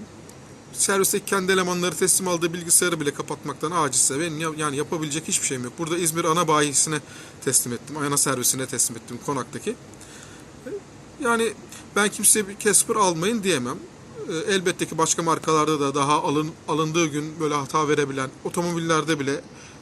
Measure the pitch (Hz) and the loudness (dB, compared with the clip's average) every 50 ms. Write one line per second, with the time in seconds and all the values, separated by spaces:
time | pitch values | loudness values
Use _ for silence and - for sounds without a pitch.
0 | 208 - - - - - - - - - - - - - - - - - 196 196 | -14 -16 -18 -18 -20 -20 -20 -20 -20 -20 -20 -20 -20 -10 -4 -2 0 2 2 4
1 | 190 - - 196 202 - 202 196 185 180 190 185 185 180 180 180 175 180 160 165 | 2 2 0 -2 -2 0 0 0 2 2 4 4 4 2 0 0 0 -2 0 2
2 | 190 175 - - 190 180 180 165 165 175 165 180 170 170 - - 185 180 165 156 | 2 2 4 2 2 0 0 0 0 -2 -2 -4 -2 2 2 4 4 4 2 0
3 | 147 143 143 - 143 - 156 135 - 151 135 143 - 156 175 170 151 139 127 - | 0 -2 -2 -4 -4 -8 -8 -8 -6 -8 -6 -4 -4 -2 0 2 2 2 2 2
4 | - - 131 139 170 170 151 151 165 160 156 156 156 147 135 139 147 143 190 165 | 2 2 2 0 -2 -2 -4 -4 -4 -4 -4 -2 -4 -2 -2 -2 -4 -2 -4 -4
5 | 156 151 139 160 156 - 190 - - - 139 127 120 123 123 - 170 156 170 170 | -4 -2 -4 -4 -4 -2 -2 -2 0 -2 -4 -4 -6 -6 -6 -6 -4 -2 -2 0
6 | 185 156 156 165 170 165 160 175 175 160 156 151 147 147 139 - - 160 156 147 | 0 0 0 0 2 2 4 4 4 4 6 4 4 4 2 2 2 2 0 -4
7 | - - - - - - - - - 139 123 - - 127 120 110 - 127 143 156 | -6 -8 -18 -18 -18 -18 -14 -6 -2 0 2 2 2 0 -4 -6 -6 -8 -6 -4
8 | 143 143 143 139 - 147 135 123 120 - - 131 131 120 - 117 - - 123 113 | -2 0 2 2 2 2 0 0 0 0 0 -2 -2 -4 -2 -2 -2 -2 -2 -6
9 | - - 123 117 - - 143 131 113 - - 117 - 202 254 - - - - - | -12 -12 -12 -10 -6 -4 -4 -4 -4 -6 -8 -8 -6 -6 -6 -8 -8 -18 -20 -20
10 | - - - - - - - - - - - - - 247 403 392 - - - - | -18 -18 -18 -18 -18 -18 -18 -20 -20 -20 -18 -16 -12 -10 -10 -12 -12 -14 -20 -20
11 | - - - - 302 233 233 226 226 220 - - - - - - - - - 202 | -20 -18 -12 -4 0 0 2 2 2 0 -4 -6 -14 -18 -18 -18 -12 -4 0 0
12 | 208 202 - - 208 - - 220 208 190 202 - - 214 190 - - - 226 214 | 0 0 0 2 4 4 4 4 2 -2 -4 -2 2 4 4 4 4 2 4 4
13 | 202 180 175 160 170 208 240 226 185 196 170 131 120 120 143 190 320 - - - | 4 4 4 2 2 0 0 2 2 2 2 2 2 -2 -4 -6 -8 -16 -18 -20
14 | - - - 466 427 277 180 160 - - 196 196 170 180 170 - 175 - - 156 | -20 -16 -14 -10 -8 -6 -4 -4 0 0 0 2 2 0 0 0 -2 -2 0 2
15 | 160 - - - 170 165 156 147 - 160 156 156 151 151 156 143 143 139 135 147 | 2 2 2 2 2 2 2 2 2 2 4 4 4 4 2 2 2 2 2 2
16 | 139 143 151 160 175 175 143 151 156 156 165 - - - 160 151 160 156 156 175 | 2 4 2 2 2 2 2 2 0 -2 -4 -8 -4 -2 0 0 0 2 2 2
17 | 170 156 139 147 147 156 156 165 156 147 147 147 135 - - 156 156 143 151 147 | 2 2 0 -2 -4 -6 -4 -2 -2 0 0 0 -2 0 0 2 2 4 4 4
18 | 147 135 135 135 131 131 - - - 180 - 180 175 175 170 170 165 165 160 156 | 2 2 0 -2 -4 -4 -6 -8 -8 -6 -2 -2 0 0 0 -2 0 2 2 2
19 | 151 156 160 143 135 135 139 - - - - - - - - - | 2 2 0 0 0 -2 -2 -4 -4 -10 -18 -20 -20 -20 -20 -16